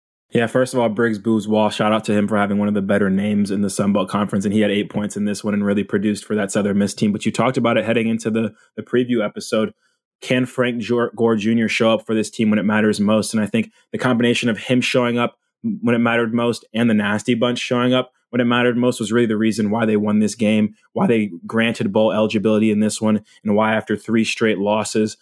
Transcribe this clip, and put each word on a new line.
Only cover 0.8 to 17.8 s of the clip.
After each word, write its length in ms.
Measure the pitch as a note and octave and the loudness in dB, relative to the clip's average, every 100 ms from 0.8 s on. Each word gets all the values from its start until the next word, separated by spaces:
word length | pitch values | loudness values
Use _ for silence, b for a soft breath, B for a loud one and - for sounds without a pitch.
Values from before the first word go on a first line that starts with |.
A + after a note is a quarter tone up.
all, 100 | A#2 | 0
Briggs 280 | G#2 A#2 G#2 | 0 0 0
Bourgeois, 520 | G#2 A2 G2+ G#2+ G#2+ | 0 -2 0 2 2
shout 220 | - G#2+ | 2 0
out 120 | G#2+ | 0
to 80 | - | 0
him 160 | G#2 G#2 | 0 0
for 80 | G#2+ | 0
having 220 | G2+ G2+ | 0 0
one 100 | G#2 | 0
of 60 | |
the 80 | G#2 | -2
better 260 | G2 G2+ G2 | 0 0 2
names 420 | F#2+ G#2 G#2 G#2 | 0 0 0 0
in 120 | G2+ | 0
the 80 | G2+ | -2
Sun 240 | - G2+ | -2 0
Belt 160 | G2 F#2+ | 0 -2
Conference, 340 | G2+ G2+ G#2+ | -2 -2 -2
and 80 | G2+ | 0
he 80 | G#2 | 0
had 100 | G#2 | 2
eight 200 | G2+ G2 | 0 -2
points 260 | G#2+ G#2 G#2 | -4 -6 -4
in 80 | |
this 180 | G#2 G2+ | -4 -4
one 120 | A2 | -4
and 100 | G#2 | -2
really 200 | G2+ G2+ | 0 -2
produced 400 | G2 G#2+ G#2 G#2 | -2 -2 -2 -4
for 100 | - | -4
that 180 | G#2+ G2 | -4 -2
Southern 260 | - G2+ G2+ | -2 0 0
Miss 160 | G2 | 0
team. 180 | - G#2+ | 0 -2
But 120 | G#2 | 0
you 80 | A2+ | -2
talked 240 | - A#2 B2+ | 0 0 0
about 220 | A#2 A#2 | 0 0
it 60 | G#2 | 0
heading 220 | A2+ A2+ | 0 0
into 220 | A2+ A2+ | -2 -2
the, 240 | A2 A2 b b - | -2 -4 b b -14
the 60 | |
preview 420 | - B2 B2 A#2+ | -2 0 2 0
episode. 480 | G#2 - - A2 G#2+ - _ _ _ _ | -2 -6 -4 -2 -2 -6 _ _ _ _
Can 260 | - B2+ B2+ | -2 0 0
Frank 340 | - B2 A#2+ | -2 -2 -2
Jor-, 320 | G#2 A#2+ A#2 - | -2 0 0 0
Gore 200 | A2+ A2+ | 0 2
Junior 320 | G#2 A#2 A2 | 2 0 0
show 240 | - A2+ | 2 2
up 140 | A2+ - | 2 0
for 80 | |
this 160 | A2 G#2 | -2 -2
team 200 | - A2 | -2 0
when 80 | G#2+ | 2
it 60 | |
matters 360 | F#2+ G#2+ G#2+ G#2 | 2 2 2 2
most? 320 | G#2 A2 G2+ | 2 2 0
And 100 | A2+ | -2
I 40 | G#2 | 0
think 260 | A#2 A2 b b | -2 -4 b b
the 60 | B2 | -4
combination 520 | B2+ A#2 A#2+ A#2+ B2 | -2 2 2 2 0
of 80 | A2 | -4
him 240 | - B2 | 0 0
showing 360 | A#2+ C3 A#2+ A#2+ | 2 0 0 0
up 200 | A#2+ - _ _ | -2 -4 _ _
when 320 | A2+ G2 A#2 | -8 -4 0
it 40 | A#2 | 2
mattered 360 | A#2 A#2 A#2 | 2 2 0
most 300 | A#2 A#2+ A2+ - | 0 -2 -4 -6
and 160 | A2+ A#2+ | -2 2
the 60 | |
Nasty 400 | G#2+ G#2 G#2 - | 2 0 -2 -2
Bunch 240 | A#2 A#2+ A#2+ | 0 0 -2
showing 340 | - B2 | -2 0